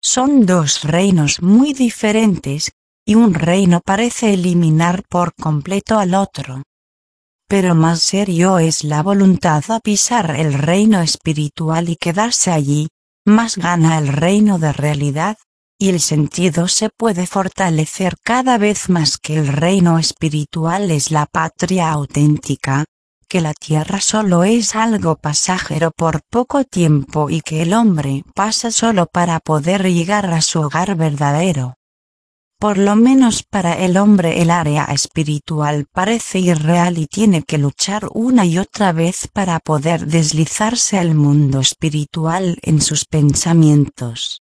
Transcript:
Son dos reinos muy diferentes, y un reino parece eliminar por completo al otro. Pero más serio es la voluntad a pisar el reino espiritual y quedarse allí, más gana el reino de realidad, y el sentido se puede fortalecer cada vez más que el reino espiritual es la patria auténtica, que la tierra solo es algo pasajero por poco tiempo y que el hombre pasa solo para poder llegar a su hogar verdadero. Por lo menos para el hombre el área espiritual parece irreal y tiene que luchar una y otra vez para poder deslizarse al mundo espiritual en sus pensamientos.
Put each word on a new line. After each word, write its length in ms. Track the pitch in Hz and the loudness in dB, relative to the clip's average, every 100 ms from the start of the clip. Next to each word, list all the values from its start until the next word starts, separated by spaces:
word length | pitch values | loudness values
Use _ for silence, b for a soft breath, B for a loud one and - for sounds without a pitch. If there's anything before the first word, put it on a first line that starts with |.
Son 440 | - - 262 285 202 | -2 0 2 4 4
dos 360 | 180 147 - | 2 0 -2
reinos 600 | 147 170 196 185 143 - | -2 0 2 2 2 0
muy 320 | 175 214 285 | 4 4 4
diferentes, 960 | 269 247 - 214 214 220 165 139 143 - _ _ _ | 0 -2 0 -2 2 2 0 -4 -6 -8 _ _ _
y 120 | - 214 | 2 4
un 180 | 233 | 4
reino 480 | 160 160 185 190 175 | 2 0 2 4 2
parece 480 | - 196 240 - 226 | 2 0 0 -2 0
eliminar 720 | 196 180 175 165 156 170 180 - | 0 0 2 2 2 2 -2 -4
por 280 | 180 175 | -2 -2
completo 640 | - 160 151 143 196 - 220 | -4 -4 -4 -4 -6 -2 0
al 160 | 185 | 2
otro. 480 | 190 196 - 131 131 139 _ _ _ _ _ _ _ _ | 0 -2 -6 -12 -12 -16 _ _ _ _ _ _ _ _
Pero 280 | 202 185 | 0 2
más 260 | 170 160 165 | 2 2 0
serio 580 | - 190 202 170 185 185 | -2 -2 -2 0 2 2
es 240 | 160 156 | 0 -2
la 200 | 147 151 | -4 -4
voluntad 600 | 170 202 196 180 180 151 - | 0 4 4 4 2 0 0
a 100 | 220 | -4
pisar 580 | - 208 - 240 175 135 | -2 -2 0 -2 -2 -2
el 180 | 156 | -2
reino 480 | 139 147 180 214 208 | 0 0 2 4 4
espiritual 880 | 165 - 175 151 147 - 160 160 170 | 2 -2 -4 -2 -4 -4 -4 -2 -2
y 60 | 165 | -4
quedarse 540 | - 170 226 - - | -4 -2 -2 0 0
allí, 380 | 165 143 147 156 _ _ _ - | 0 0 0 -2 _ _ _ 2
más 320 | 214 226 196 | 2 2 -4
gana 400 | 170 175 160 160 | -2 2 2 2
el 100 | 143 | 0
reino 500 | 139 170 202 214 185 | 0 2 2 2 2
de 140 | 156 | 0
realidad, 640 | 143 147 147 147 143 175 214 _ _ _ _ | -2 -2 -2 -2 -2 -4 -6 _ _ _ _
y 120 | 196 | 0
el 100 | 180 | 0
sentido 680 | - 151 147 - 180 160 175 | 0 0 -2 0 -2 0 -2
se 220 | - 214 | -2 -4
puede 380 | _ 226 175 180 | _ -2 -2 -4
fortalecer 920 | 196 190 - 190 160 156 - 185 - | -2 -4 -2 -2 0 -2 -2 -4 -4
cada 320 | - 240 254 240 | -4 -2 2 2
vez 320 | 208 202 - | 2 -2 0
más 300 | 175 151 - | 0 0 -4
que 180 | - 156 | -4 -2
el 120 | 147 | -2
reino 500 | 139 165 196 175 165 | 0 0 2 4 2
espiritual 920 | 160 - 165 151 147 170 160 185 202 | 0 -4 -4 -2 -6 -4 -4 -2 -2
es 200 | 156 - | -2 -2
la 160 | 156 147 | -2 -2
patria 640 | 170 160 _ 180 185 165 | -4 -6 _ -2 0 0
auténtica, 960 | 151 139 - 147 151 - 139 - 135 160 _ _ _ _ | -2 -4 0 2 2 -2 -6 -2 -4 -4 _ _ _ _
que 120 | 185 | -4
la 140 | 160 | -4
tierra 460 | 151 - 156 156 202 | -6 -4 -4 -2 -4
solo 420 | - 214 208 175 | -2 -2 2 2
es 320 | 185 233 208 | 4 2 0
algo 400 | 220 226 214 180 | -2 0 0 -2
pasajero 800 | 156 151 151 - 180 - 151 165 | -2 -4 -4 -2 -4 -4 -2 -2
por 280 | - 165 151 _ | -2 -2 -2 _
poco 340 | 233 247 - | -4 -2 -2
tiempo 680 | 262 - 170 147 139 151 147 | -2 0 2 2 0 -4 -4
y 120 | 160 | -4
que 200 | - 156 | -6 -4
el 120 | 165 | 0
hombre 500 | 214 233 165 139 135 - | 2 2 0 -2 -6 -8
pasa 380 | - 202 214 233 | -4 -4 -2 -4
solo 340 | 220 226 214 170 | -2 0 0 0
para 320 | 175 175 165 | 0 -2 -2
poder 460 | - 156 151 196 | -2 -2 0 0
llegar 420 | 190 175 165 208 196 | 0 0 0 -2 0
a 60 | 165 | -2
su 200 | 156 165 | -2 -2
hogar 360 | 147 151 185 185 | -2 -2 -2 0
verdadero. 800 | 160 143 143 147 185 143 127 127 _ _ _ _ _ _ _ _ | -2 0 0 0 0 -2 -4 -10 _ _ _ _ _ _ _ _
Por 180 | 208 196 | -2 2
lo 200 | 202 208 | 2 4
menos 480 | 233 269 247 - | 4 6 4 0
para 300 | - 202 175 | -6 -4 -2
el 240 | 165 185 180 | -2 0 2
hombre 440 | 202 208 170 165 | 4 4 2 0
el 80 | 170 | 2
área 360 | 175 156 147 143 | 2 0 -2 -2
espiritual 1000 | 139 - - 151 147 - 156 147 147 143 | -4 -4 -4 -4 -4 -6 -4 -2 -4 -6
parece 480 | - 185 233 - 190 | -4 -2 -2 -4 -2
irreal 580 | 180 165 151 175 175 170 | 0 0 2 2 2 0
y 80 | 151 | -4
tiene 380 | - 220 175 | 0 2 2
que 120 | 135 156 | 0 -2
luchar 520 | 143 - - 202 202 | -2 -2 -6 -6 -6
una 300 | - 233 254 | -4 2 2
y 140 | 180 165 | 2 0
otra 320 | 196 - 202 | -2 -2 0
vez 380 | 160 165 185 - | 2 -2 -2 -8
para 280 | - 185 165 | -4 -2 -4
poder 480 | - 151 151 165 156 | -2 -2 0 -2 0
deslizarse 880 | 165 151 151 156 - 214 233 - 202 | 0 0 0 -2 0 -2 -2 -2 0
al 160 | 175 | 2
mundo 460 | 156 143 147 143 135 | 2 4 4 2 0
espiritual 1000 | 131 - 160 151 147 - 160 175 185 170 | -2 -2 -4 -4 -6 -6 -4 -2 -4 -4
en 180 | - 156 | 0 0
sus 240 | - 151 | 0 -4
pensamientos. 1400 | - 156 147 135 170 165 156 147 135 - 123 117 - - | -4 0 2 0 2 4 6 4 2 -4 -12 -10 -10 -12